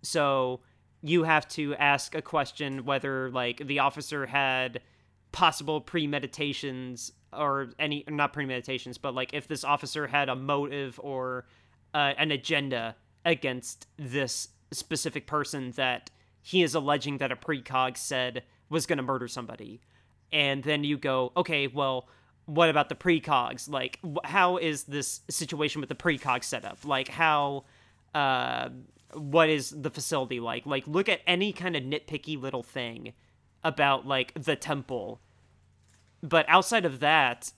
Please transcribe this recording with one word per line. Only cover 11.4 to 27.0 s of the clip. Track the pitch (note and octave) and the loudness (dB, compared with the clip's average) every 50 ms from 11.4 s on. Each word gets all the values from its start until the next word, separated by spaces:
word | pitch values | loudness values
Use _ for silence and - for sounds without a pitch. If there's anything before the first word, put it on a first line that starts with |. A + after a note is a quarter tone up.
| B2 _ _ _ _ _ _ _ _ _ | -10 _ _ _ _ _ _ _ _ _
uh, | - D3+ D3 C#3 C#3 | 0 2 2 2 2
an | - D3+ D#3 | 0 0 0
agenda | D3 C3 - - D#3+ C#3+ C#3 C3+ C3 A#2+ A2+ A2+ G#2+ _ _ _ _ _ _ | 0 -2 -2 0 0 0 0 -2 -4 -4 -4 -6 -8 _ _ _ _ _ _
against | E3+ E3+ D#3 - C3+ B2+ B2+ - - - _ - _ _ | 2 2 2 0 -4 -4 -4 -8 -10 -12 _ -16 _ _
this | - D3+ B2+ B2 C#3+ C#3 A#2+ - - - - _ _ _ _ | -12 -10 -4 -2 -2 -2 0 -2 -6 -6 -8 _ _ _ _
specific | - - - _ E3 D3 - D#3+ - D3 - | -10 -10 -6 _ -4 -2 -2 -2 -4 -6 -8
person | - D3+ D3+ C#3+ - - C#3+ C3 B2+ | -2 -2 -2 -2 -2 -4 -6 -6 -6
that | B2 - C3+ B2+ B2 - _ - _ _ _ _ _ _ | -2 0 0 0 0 -2 _ -14 _ _ _ _ _ _
he | _ - - F#3 | _ 0 4 4
is | F3 D#3 C#3 | 4 6 4
alleging | E3 C#3 C#3+ D3 D3 A2+ C#3+ C#3+ C3 | 0 2 4 2 2 2 -4 -4 -2
that | C#3 C3 | -2 -2
a | B2+ | -2
precog | - - - D#3 C3+ A#2+ - C3 C3 C3 C3 B2 | -4 -2 -4 -4 -4 -4 -2 0 0 0 0 -2
said | - - - C#3+ B2+ B2+ B2 A#2 B2 - _ _ _ _ _ | -4 -6 -4 -2 -2 -2 -2 -4 -8 -12 _ _ _ _ _
was | D3 D#3+ - | -2 -2 2
gonna | - E3+ C#3 | 2 0 0
murder | C3 B2+ C3+ C3 B2 | 0 -2 -2 -2 -2
somebody. | A#2 - C3 A#2 A#2 A#2+ - A2 - G2+ B2 _ _ _ _ _ _ _ _ _ _ | -6 -8 -10 -10 -10 -12 -14 -14 -16 -16 -18 _ _ _ _ _ _ _ _ _ _
And | - D3+ C#3+ C#3 C#3 C#3 | 2 2 4 4 2 0
then | B2+ D3 D3+ D3 D3 | 2 0 2 2 2
you | C#3+ D3 C3+ | 0 0 0
go, | - C#3+ C3 C3 B2+ B2 _ | 0 0 2 2 2 2 _
"Okay, | F3 F3 - E3 C#3+ C#3 | 0 2 2 2 0 0
well, | C3+ A#2 C#3+ C#3+ C3+ C3 B2+ - _ - _ _ _ _ _ _ | 0 0 0 0 0 0 -2 -6 _ -20 _ _ _ _ _ _
what | - D3+ D#3 E3+ D#3+ | -2 4 6 6 8
about | D3+ D3 C#3+ - | 8 4 2 2
the | C#3+ | -2
precogs? | - - F3+ E3+ D#3+ - D#3 D3 B2+ A#2+ A#2+ A#2+ B2+ - - | -2 4 4 4 4 4 2 2 2 2 0 -4 -8 -10 -6
Like, | D3 C3+ C3 B2+ - - - | -4 -4 -4 -4 -8 -8 -10
wh-, | E3+ C#3+ D#3+ - | -6 -6 -6 -6
how | C3+ - G3 F#3 F3+ F3+ F#3 | 0 4 4 4 6 4 2
is | E3 D#3+ D3+ C3+ - | 0 -2 -2 -2 -6
this | - C#3 D3 C3 - - - _ - | -6 -4 -4 -2 -4 -6 -8 _ -6
situation | D3 - E3 C#3 - D3 D3+ D3 - D3+ | -6 -4 -4 -4 -2 -2 -2 -2 0 -4
with | C#3+ - | -6 -6
the | C#3+ | -8
precog | - - F3 D#3 B2+ - C#3+ B2 B2+ - | -2 0 0 0 0 0 0 0 0 0
set | - - A#2 G#2 | -4 -6 -6 -6
up? | G#2+ - - - | -8 -12 -10 -4
Like, | D3 C#3+ C3 | 0 0 0